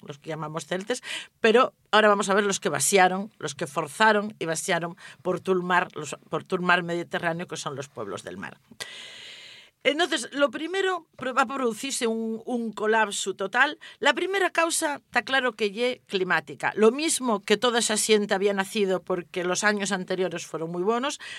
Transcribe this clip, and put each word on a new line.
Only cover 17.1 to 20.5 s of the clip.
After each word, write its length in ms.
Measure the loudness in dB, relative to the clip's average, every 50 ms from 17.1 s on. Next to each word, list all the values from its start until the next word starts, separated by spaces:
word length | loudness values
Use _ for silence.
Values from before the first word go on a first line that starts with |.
| -2 -2 0 0 -2 0
que 160 | 0 2 2 2
toda 220 | 2 2 2 2
esa 180 | 0 0 0 0
xente 380 | 2 4 4 4 4 2 0
había 180 | 0 2 0 0
nacido 480 | 0 -2 -2 0 0 2 2 2 0
porque 420 | -2 -2 -4 -4 -4 -6 -6 -4 -2
los 200 | -2 0 0 2
años 280 | 2 2 0 0 -2
anteriores 540 | -2 -2 -4 -2 -2 -2 -2 -2 -2 -6 -8
fueron 260 | -8